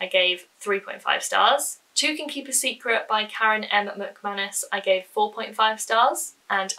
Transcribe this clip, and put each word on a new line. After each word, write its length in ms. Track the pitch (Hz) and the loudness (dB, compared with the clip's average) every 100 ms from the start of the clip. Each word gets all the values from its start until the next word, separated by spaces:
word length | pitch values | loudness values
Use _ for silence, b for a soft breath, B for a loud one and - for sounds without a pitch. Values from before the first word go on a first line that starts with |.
I 60 | 190 | 0
gave 400 | 190 185 180 - _ | 2 2 0 -8 _
three 220 | 208 196 | -2 -2
point 220 | - - | -4 -6
five 200 | - 143 | -2 -2
stars. 580 | - 190 208 285 - - _ | 0 4 4 4 0 -8 _
Two 220 | - 294 311 | -2 -2 -2
Can 120 | 294 | -6
Keep 200 | 277 269 | -8 -4
a 40 | |
Secret 540 | 247 262 220 240 220 - | -2 -2 -4 0 0 0
by 180 | 214 214 | -2 -2
Karen 380 | - 220 214 | 0 2 2
M 240 | 214 208 202 | 0 0 0
McManus, 760 | 202 196 - 202 202 202 - - | -6 -10 -8 -6 -4 -4 -4 -4
I 80 | 202 | -2
gave 240 | 196 190 185 | 2 2 0
four 260 | - 208 | 0 0
point 220 | 226 220 | -2 -8
five 260 | 214 220 220 | 0 0 0
stars. 540 | - 226 254 339 - - - | 0 4 4 2 -6 -12 -4
And 240 | 202 190 | -2 -2